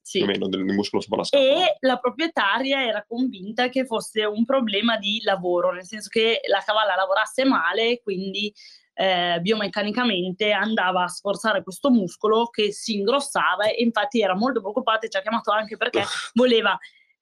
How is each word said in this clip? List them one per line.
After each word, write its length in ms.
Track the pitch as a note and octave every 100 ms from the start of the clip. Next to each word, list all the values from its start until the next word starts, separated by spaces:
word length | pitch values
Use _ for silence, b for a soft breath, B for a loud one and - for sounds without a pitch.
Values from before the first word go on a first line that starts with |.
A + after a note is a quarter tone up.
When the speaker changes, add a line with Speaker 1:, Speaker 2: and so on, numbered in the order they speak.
Speaker 1:
Sì. 180 | - -
Speaker 2:
più 80 | G2+
o 40 |
meno, 160 | F#2+ G2
del, 180 | F#2+ F#2+
del 100 | G2
muscolo 260 | G2+ G2+
sopra 180 | G2 G#2+
la 40 | -
scapola. 400 | C#4+ C4 D#4+ F#4
Speaker 1:
E 120 | D5+
la 160 | C4 B3
proprietaria 880 | B3 A3 E4 C4+ G3 A3+ C4+ C4+ B3
era 200 | G#3+ -
convinta 600 | A#3 B3+ G3+ F#3+ A3+ B3
che 160 | B3+ C4
fosse 400 | G#3+ - G#3+ G#3+
un 200 | G#3+ A#3
problema 520 | C4+ A3 G3 A#3 G#3+
di 240 | G3+ G#3+
lavoro, 480 | G#3+ F#3+ F3 F3 F3+
nel 140 | F3+ F3+
senso 240 | G#3+ G3+
che 320 | A3+ A3+ A3 -
la 160 | G3 G#3
cavalla 300 | G#3+ G#3 F#3
lavorasse 500 | F#3+ G3 G#3 - C4+
male, 540 | G#3 E3 G3+ A3+ A#3+
quindi, 520 | - F#3 G3 G3 G#3 B B B B
eh, 460 | - F#3+ F3+ F3 F3
biomeccanicamente 1120 | F3+ A3 G3+ G#3 G#3 G#3+ A#3+ F#3 F3+ F#3 G#3+
andava 520 | G3 G#3+ A3 F#3 F3+
a 40 | F3
sforzare 560 | - G3+ F#3 A3+ G3
questo 260 | F#3 F3+ C#4+
muscolo 580 | A#3 F3 - G#3+ A3 A3
che 240 | - G#3
si 240 | G#3 - G3+
ingrossava 720 | G3+ C#4 C#4 F#3 D#3 F#3 G#3+
e 120 | -
infatti 380 | A#3 A3 G3+ A#3
era 160 | F#3+ F#3
molto 240 | B3+ A3+
preoccupata 460 | G3 B3 A3+ A3 A3+
e 40 |
ci 60 | F#3+
ha 60 |
chiamato 300 | G3+ A3 -
anche 260 | G#3+ G#3+ G#3+
perché 240 | A#3+ A3+
Speaker 2:
<laughs> 320 | G3+ - -
Speaker 1:
voleva 440 | A#3 B3+ A3+ G#3 - B B B _